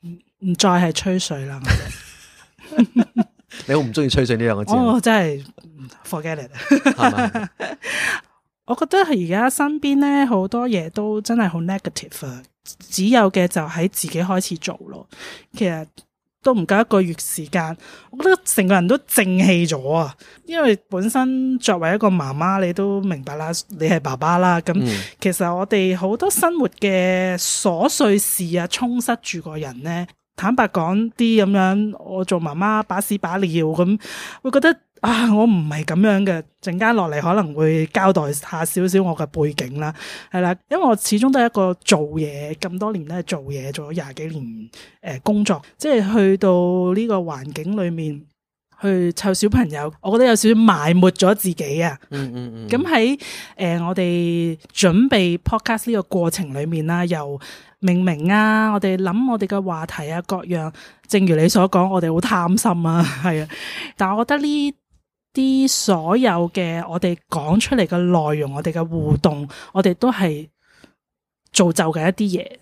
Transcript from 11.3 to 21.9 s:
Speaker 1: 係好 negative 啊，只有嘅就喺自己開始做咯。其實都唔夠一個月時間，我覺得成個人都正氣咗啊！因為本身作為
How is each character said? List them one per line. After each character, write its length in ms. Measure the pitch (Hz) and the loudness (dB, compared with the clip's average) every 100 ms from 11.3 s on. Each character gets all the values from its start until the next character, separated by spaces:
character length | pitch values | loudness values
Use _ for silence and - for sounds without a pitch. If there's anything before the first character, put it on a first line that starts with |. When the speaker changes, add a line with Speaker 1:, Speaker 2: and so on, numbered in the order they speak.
| 233 | 0
Speaker 1:
係 120 | 202 | 0
好 120 | 165 | 0
negative 680 | 165 190 180 - - - 139 | -4 -4 -6 -10 -14 -14 -12
啊， 140 | 123 127 _ - - - | -14 -18 _ -20 -20 -10
只 180 | - 190 | -2 4
有 220 | 247 202 | 6 4
嘅 160 | 190 175 | 4 0
就 120 | 175 | 0
喺 260 | 156 165 165 | -6 -2 -2
自 160 | - 170 | -2 -6
己 160 | 165 | -4
開 180 | 180 185 | -2 -2
始 160 | 185 165 | -2 -8
做 180 | - 170 - | -10 -12 -14
咯。 220 | - - - - - _ | -20 -20 -20 -20 -20 _
其 120 | - 185 | -4 -4
實 180 | 160 156 - _ _ _ _ | -4 -10 -20 _ _ _ _
都 120 | 269 | 0
唔 100 | 240 | 0
夠 160 | 165 196 | 2 2
一 40 | |
個 180 | 226 202 | 4 2
月 100 | 185 165 | 0 -4
時 280 | - - 151 | -8 -10 -4
間， 280 | 185 160 165 - - - | -4 -4 -8 -16 -20 -20
我 100 | 254 | -2
覺 80 | 349 | 2
得 100 | 370 | 2
成 240 | - - 185 | 2 0 4
個 60 | |
人 120 | 196 175 | 4 4
都 100 | 269 _ | 2 _
正 160 | - 190 185 | 0 2 4
氣 260 | 185 175 170 | 4 4 2
咗 260 | 151 131 | -2 0
啊！ 220 | 160 151 - - - - | 0 0 -6 -20 -20 -8
因 160 | 330 | 0
為 160 | 285 202 _ | 2 2 _
本 220 | 185 202 | -4 -2
身 480 | 262 262 262 262 254 | 0 0 0 -2 -2
作 200 | - 185 | 0 0
為 180 | 165 | 0